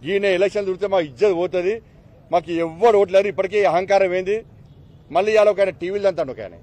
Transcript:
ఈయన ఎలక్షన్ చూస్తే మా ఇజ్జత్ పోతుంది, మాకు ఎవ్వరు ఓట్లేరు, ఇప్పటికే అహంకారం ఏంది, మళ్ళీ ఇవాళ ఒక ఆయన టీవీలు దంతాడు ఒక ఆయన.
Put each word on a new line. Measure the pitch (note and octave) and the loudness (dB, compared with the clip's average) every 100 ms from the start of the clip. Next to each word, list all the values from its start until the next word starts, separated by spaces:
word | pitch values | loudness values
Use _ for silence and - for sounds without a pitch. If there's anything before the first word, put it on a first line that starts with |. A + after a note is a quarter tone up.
| C3 | -2
ఈయన | G3 G3+ F3+ | -2 0 2
ఎలక్షన్ | G3 G#3 G3 | 0 0 -4
చూస్తే | F#3 G3 | -4 -2
మా | G3 D#3 | -2 -2
ఇజ్జత్ | B2 G#3 E3+ | 0 0 2
పోతుంది, | F3 F3+ F3 A3+ - - - - - | -2 -2 -2 -4 -8 -20 -20 -20 -4
మాకు | E3+ E3 E3+ E3 | -4 -2 -4 -4
ఎవ్వరు | D#3+ A#3 G#3 | 2 4 4
ఓట్లేరు, | G3 F#3+ G3+ | 4 2 0
ఇప్పటికే | F#3+ G3 G#3 F#3+ | -2 -4 0 2
అహంకారం | F3 F#3 G3 F#3+ F3+ | 0 2 2 2 0
ఏంది, | F#3 G#3+ A3+ - - - - - - D#3+ | -2 -6 -6 -20 -20 -20 -20 -20 -4 -2
మళ్ళీ | G#3 G#3+ | 2 4
ఇవాళ | G#3 | 4
ఒక | G3 | 2
ఆయన | G3 E3+ | -2 -2
టీవీలు | F3 G3+ G3 | -8 -2 -2
దంతాడు | E3+ D3 A2 | -2 -6 -8
ఒక | G2 | -14
ఆయన. | E2+ | -16